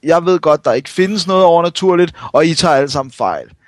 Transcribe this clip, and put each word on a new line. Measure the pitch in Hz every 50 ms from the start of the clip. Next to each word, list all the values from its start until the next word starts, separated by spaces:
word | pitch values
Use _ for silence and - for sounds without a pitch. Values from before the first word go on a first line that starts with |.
| 135
jeg | 151 165 175 170
ved | 185 185 165
godt, | - 156 151 151 -
der | 135 113
ikke | 127 139 -
findes | - 180 190 190 214 202 165
noget | 190 190 190 190
overnaturligt, | 170 170 170 170 175 - - 190 190 175 170 175 160 - - - - -
og | 139 160
I | 165 160
tager | - 180 170 143
alle | 135 143 139
sammen | 131 139 135 127
fejl. | - - 110 92 80 69 60 - _ _ _